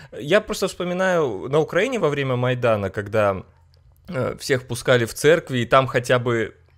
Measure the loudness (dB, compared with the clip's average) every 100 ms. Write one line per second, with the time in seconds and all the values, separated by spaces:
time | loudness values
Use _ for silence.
0 | -18 -12 0 0 0 -4 -4 -4 -4 -2
1 | 0 0 0 -4 -2 0 2 0 0 0
2 | 0 0 -2 0 0 0 2 2 0 -4
3 | -2 2 2 0 -6 _ _ _ _ _
4 | -10 -6 -4 -6 -2 -2 -2 -4 2 2
5 | 0 0 2 2 0 -4 2 2 4 0
6 | 0 0 2 -2 -2 -8 _